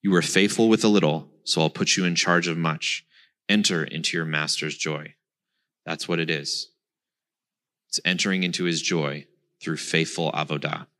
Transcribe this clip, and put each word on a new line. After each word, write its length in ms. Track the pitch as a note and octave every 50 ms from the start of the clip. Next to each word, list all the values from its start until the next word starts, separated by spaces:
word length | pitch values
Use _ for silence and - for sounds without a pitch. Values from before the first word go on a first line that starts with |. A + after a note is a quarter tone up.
You 80 | - G2
were 120 | F#2 F2
faithful 460 | D#2+ - - F#2+ G2 G2+ - - A2+ A2
with 140 | A2 G#2+
a 60 | - G#2+
little, 420 | G#2 G2+ E2 D2+ D#2 D#2 - - _ _ _
so 160 | - - F2
I'll 100 | D#2 -
put 260 | - - - - -
you 80 | G2 F#2
in 120 | F2+ E2+
charge 320 | E2 - F#2 F2 F2 E2+ F2
of 100 | D#2+ E2
much. 480 | E2 D#2+ D#2 D#2+ - - - - _ _ _ - _ _ _ _ _ -
Enter 360 | G2+ G#2+ G#2 - F#2 E2 D2+
into 320 | - B1 D#2+ E2 - -
your 100 | E2+ D#2+
master's 500 | D#2+ D2+ D2+ D#2 D#2 - - F2+ D#2 D2
joy." 380 | - - D#2+ D2+ D2 D2+ D#2 _ _ _ _ _ _ _ _ _ _ _ _ _ _ _
That's 220 | - E2 - - -
what 100 | F2 E2
it 100 | E2 D#2+
is. 420 | D#2+ D2 C#2+ - - - - - _ _ _ _ _ _ _ _ _ _ _ _ _ _ _ _ _ _ _ _ _ _ _ _
It's 120 | - - _
entering 380 | F2+ F#2 E2+ - G2+ F#2+ F#2
into 220 | F#2 F2 E2+ - F2+
his 180 | F2 E2 D#2
joy 440 | D#2+ - F#2 E2 D2+ C#2+ C#2+ D2 - _ _ _ _ _ _ _
through 160 | - F#2 D#2+
faithful 560 | D2+ - - - E2 D#2+ - - - E2 D#2
avodah. 560 | - E2 D#2 - D2+ C#2+ C#2+ D2 D#2 D#2 - _ _